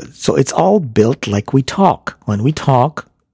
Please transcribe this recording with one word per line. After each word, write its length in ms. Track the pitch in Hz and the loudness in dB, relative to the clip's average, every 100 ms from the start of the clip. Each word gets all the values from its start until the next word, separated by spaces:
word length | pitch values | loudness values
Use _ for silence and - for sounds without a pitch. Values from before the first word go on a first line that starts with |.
| - | -8
so 220 | - - - | -6 -2 -2
it's 180 | 135 | -2
all 260 | - 180 208 | 0 2 2
built 480 | 135 110 110 147 - | 0 0 2 0 -2
like 240 | 101 - | -4 0
we 100 | 135 | -2
talk. 560 | 131 - 190 - - - | -2 0 2 0 -6 -10
When 200 | - 104 | -4 -2
we 100 | 123 | -2
talk, 560 | 151 - 127 139 - - _ _ | -2 2 2 2 -2 -16 _ _